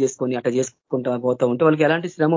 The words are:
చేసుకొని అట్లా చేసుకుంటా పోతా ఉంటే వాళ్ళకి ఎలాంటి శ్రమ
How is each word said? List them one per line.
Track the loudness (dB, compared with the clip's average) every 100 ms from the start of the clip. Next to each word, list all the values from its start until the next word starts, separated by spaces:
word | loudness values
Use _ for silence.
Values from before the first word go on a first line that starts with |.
చేసుకొని | -2 -2 -4 -4
అట్లా | -2 -2
చేసుకుంటా | -4 _ _ -4 -2 -2
పోతా | -2 0 0
ఉంటే | 2 2
వాళ్ళకి | 4
ఎలాంటి | 2 0 -4
శ్రమ | -2 2